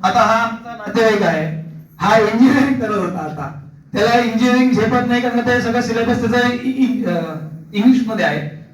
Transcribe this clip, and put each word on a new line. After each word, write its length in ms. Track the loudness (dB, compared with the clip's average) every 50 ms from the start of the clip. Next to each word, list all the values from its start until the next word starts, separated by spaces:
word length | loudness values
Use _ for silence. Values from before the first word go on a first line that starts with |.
| 0
आता 160 | 2 2 4
हा 140 | 2 2 2
आमचा 360 | 0 0 -4 -6 -10 -12 -14
नातेवाईक 520 | -14 -14 -12 -4 0 2 2 2 2 2 0
आहे, 480 | 0 0 -2 -4 -4 -6 -8 -10 -12 -16 -18 -20 -20 -10 -4
हा 180 | 0 2 4 4
इंजिनिअरिंग 600 | 2 2 4 4 4 6 6 4 2 0 0 -2
करत 180 | -2 -4 -4 -4
होता, 220 | -4 -4 -6 -8
आता 400 | -8 -8 -8 -10 -10 -12 -12 -14 -18 -20 -20 -20 -20 -8 -2
त्याला 260 | 0 0 2 2 2
इंजिनिअरिंग 520 | 2 2 0 2 2 4 4 4 4 4
झेपत 360 | 2 2 2 2 0 0 0 0
नाही, 140 | 0 0
कारण 180 | 0 0 -2 0
ते 220 | 0 0 0 0
सगळं 200 | 0 0 -2 -2
सिलेबस 380 | -2 -2 -2 -2 0 0 0 0
त्याचा 280 | 0 0 0 2 2 0
इ-, 100 | -2 -2
इ-, 480 | -4 -4 0 0 0 0 0 -2 -2
अ, 80 | -2 -2 -4 -4 -6 -8 -10 -12 -12 -14 -16 -18 -8 -4
इंग्लिशमध्ये 520 | 4 6 6 6 6 2 -2 -2 0 0
आहे 400 | 0 0 -2 -6 -8 -12 -14 -20 -20